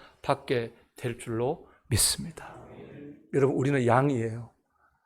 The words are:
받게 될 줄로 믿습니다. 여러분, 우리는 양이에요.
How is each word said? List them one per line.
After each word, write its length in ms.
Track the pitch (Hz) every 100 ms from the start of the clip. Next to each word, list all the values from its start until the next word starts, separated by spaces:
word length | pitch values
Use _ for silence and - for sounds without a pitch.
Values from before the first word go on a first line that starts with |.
| - _
받게 520 | - 139 - 123 117 - _ -
될 220 | 123 117
줄로 500 | - 113 123 175 - _ -
믿습니다. 680 | 110 - - 170 - - - - - - 143 143 - _
여러분, 240 | 139 135 -
우리는 300 | 135 139 117
양이에요. 640 | 123 143 123 113 117 117 _ _ _ _ _